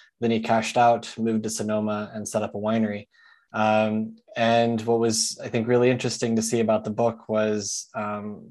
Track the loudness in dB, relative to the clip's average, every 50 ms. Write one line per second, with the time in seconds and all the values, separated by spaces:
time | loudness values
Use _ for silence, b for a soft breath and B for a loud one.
0 | B B B _ -2 0 0 0 0 2 0 0 0 0 2 4 4 4 4 2
1 | 0 -8 -8 -4 -2 -2 0 -2 -2 -4 -4 -4 -4 -2 -2 -2 -2 -2 -2 -4
2 | -6 -8 -10 -10 -10 -4 -4 -2 -4 -4 -4 -4 -2 0 2 2 2 0 -2 -6
3 | -10 b b b b b b b b b -4 0 2 4 4 4 2 2 0 -2
4 | -2 -4 -8 -14 _ _ -4 0 2 4 4 4 4 2 0 0 0 0 2 2
5 | 2 2 2 0 -2 -4 -4 -8 -8 -4 -4 -2 0 2 4 4 4 4 4 2
6 | 0 -4 -4 -2 -2 0 0 0 0 0 0 0 2 2 2 0 0 -2 -2 0
7 | 0 0 0 -2 -6 -4 0 0 2 2 0 -2 -4 -6 -8 -10 -10 -10 -10 -8
8 | -6 -6 -6 -8 -8 -10 -12 -14 -16 -20